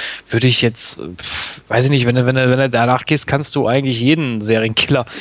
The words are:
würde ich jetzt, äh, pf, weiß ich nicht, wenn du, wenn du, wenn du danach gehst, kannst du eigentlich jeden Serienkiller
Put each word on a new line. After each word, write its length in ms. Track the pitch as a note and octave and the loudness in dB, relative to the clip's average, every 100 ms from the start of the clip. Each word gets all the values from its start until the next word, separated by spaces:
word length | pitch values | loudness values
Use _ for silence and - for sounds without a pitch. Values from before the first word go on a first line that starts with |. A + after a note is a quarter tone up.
| - - - | -8 -10 -4
würde 200 | A#2 B2+ | 0 2
ich 140 | A#2+ | 2
jetzt, 360 | A#2+ A2+ - - | 0 0 -6 -6
äh, 100 | D2 F2+ | -10 -12
pf, 460 | - - - - - | -8 -8 -8 -10 -4
weiß 160 | A#2 | 0
ich 60 | C3 | 2
nicht, 160 | C#3 A#2+ | 2 2
wenn 100 | B2 | 2
du, 100 | B2 | 2
wenn 80 | C3 | 2
du, 140 | B2+ | 2
wenn 80 | C3 | 2
du 100 | C3+ | 2
danach 340 | A#2 A#2+ B2+ | 2 2 2
gehst, 220 | - D3+ - | 0 -2 0
kannst 260 | C#3 C#3+ | -2 -2
du 120 | C#3+ A2+ | -2 0
eigentlich 320 | C3 C#3 A#2 | 0 0 0
jeden 400 | B2 D#3+ C#3 A2+ | 2 2 0 -4
Serienkiller 680 | G#2 A2 A2+ A2+ - C#3 A#2 - | 0 0 0 -2 0 0 0 -10